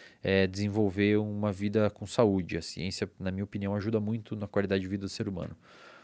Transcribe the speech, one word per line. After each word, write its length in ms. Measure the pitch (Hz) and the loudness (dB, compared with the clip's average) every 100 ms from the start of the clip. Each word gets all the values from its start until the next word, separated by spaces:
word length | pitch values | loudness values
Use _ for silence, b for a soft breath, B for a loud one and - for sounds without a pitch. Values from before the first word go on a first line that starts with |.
| B B | B B
é, 240 | 95 95 95 | 2 4 4
desenvolver 720 | 95 104 104 104 92 101 104 | 2 0 2 2 4 4 4
uma 340 | 107 104 104 | 2 -2 -2
vida 380 | 98 104 107 107 | -2 0 2 2
com 160 | - 101 | 0 -4
saúde. 500 | - 110 95 82 87 | 4 4 4 0 -6
A 60 | |
ciência, 480 | - - 90 - 98 - | -6 -6 -6 -4 -6 -6
na 120 | 92 | -6
minha 140 | 95 101 | -4 -4
opinião, 280 | 104 98 | -4 -4
ajuda 260 | 104 101 110 | -2 0 -2
muito 360 | 104 113 107 107 | 0 -4 -6 -8
na 100 | 101 | -4
qualidade 380 | 101 98 98 | 0 2 0
de 40 | 92 | 0
vida 200 | 101 98 | -4 -4
do 20 | |
ser 180 | - 104 | -4 -4
humano. 300 | 90 87 - b b b b | -4 -8 -12 b b b b